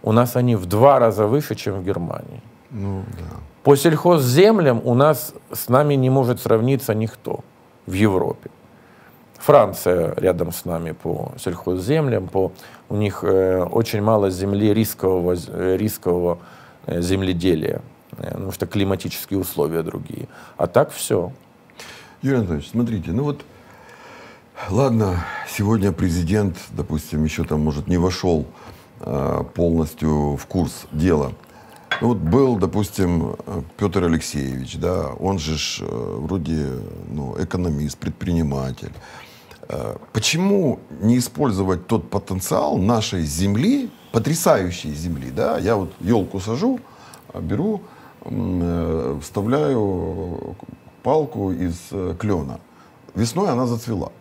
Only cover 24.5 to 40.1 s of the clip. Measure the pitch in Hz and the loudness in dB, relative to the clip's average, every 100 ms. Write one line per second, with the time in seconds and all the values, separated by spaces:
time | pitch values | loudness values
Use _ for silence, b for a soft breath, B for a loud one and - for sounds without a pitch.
24.5 | - - 95 135 113 101 90 85 B - | -14 -4 0 2 2 2 0 -4 B -8
25.5 | - 101 113 98 82 92 85 82 107 101 | -2 0 2 0 0 0 0 0 2 0
26.5 | 80 - - - 78 - 76 78 - 80 | -4 -10 -8 -4 -4 -4 -2 -2 -2 -2
27.5 | 78 78 73 - 90 92 87 92 82 71 | 0 0 -2 0 2 2 0 0 0 -2
28.5 | B B B B - - 67 67 71 71 | B B B B -14 -6 -4 -2 -2 -4
29.5 | - 85 82 78 - 78 76 73 71 - | 0 2 2 0 -2 0 0 0 -4 -4
30.5 | 92 80 - - 76 90 78 67 - B | -2 -2 -6 -10 0 2 2 0 -8 B
31.5 | B B B B - 117 110 80 120 135 | B B B B -2 0 0 2 4 4
32.5 | 110 90 101 101 - 90 104 67 - - | 2 0 0 -2 0 0 0 -2 -8 -8
33.5 | 85 78 - 101 98 87 82 - 76 67 | -8 -8 -4 0 2 2 2 0 -6 -6
34.5 | 65 65 - 85 92 71 - 92 95 76 | -6 -8 -4 -2 -2 -4 -4 -2 -2 -2
35.5 | 78 - - 50 57 52 50 73 92 78 | -4 -4 -6 -6 -6 -6 -6 -4 -4 -2
36.5 | 80 69 64 50 50 - 73 65 - 87 | -2 -2 -6 -10 -12 -10 -8 -8 -6 -4
37.5 | 92 90 73 73 - 78 76 95 85 76 | -2 -2 -2 -4 -6 -10 -6 -2 0 0
38.5 | 69 65 60 - - B B B B B | -2 -6 -8 -12 -16 B B B B B
39.5 | B - - 55 - - | B -12 -8 -8 -10 -6